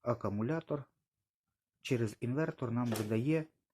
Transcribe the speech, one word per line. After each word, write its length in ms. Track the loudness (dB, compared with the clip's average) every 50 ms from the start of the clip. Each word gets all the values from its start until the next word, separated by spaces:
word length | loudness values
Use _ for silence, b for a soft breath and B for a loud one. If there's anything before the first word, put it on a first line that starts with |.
акумулятор 840 | -2 -2 0 0 0 -2 0 0 0 0 -2 -2 -4 -4 -4 -6 -6 -8 _ _ _ _ _ _ _ _ _ _ _ _ _ _ _ _ _ _
через 360 | -4 0 0 2 2 0 -2 -4
інвертор 520 | -4 -2 0 0 0 -2 -2 -4 -2 -2
нам 160 | 0 0 0
видає 580 | 0 0 0 0 0 2 2 2 4 2 2 0 -2 _ _ _ _